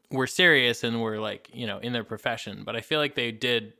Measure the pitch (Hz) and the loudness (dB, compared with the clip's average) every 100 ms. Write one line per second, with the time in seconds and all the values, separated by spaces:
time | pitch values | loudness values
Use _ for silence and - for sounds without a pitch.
0 | - 131 127 - 180 147 123 117 117 117 | -8 -4 -2 4 6 8 6 2 0 -2
1 | 113 107 107 101 - 120 117 98 120 120 | -2 -2 -4 -6 -12 -10 -8 -6 -6 -6
2 | 107 110 131 117 - 98 - 117 - 156 | -6 -6 -4 -6 -8 -12 -8 -8 -2 0
3 | 147 139 120 110 123 117 110 - | 0 -2 -4 -2 0 0 -2 -10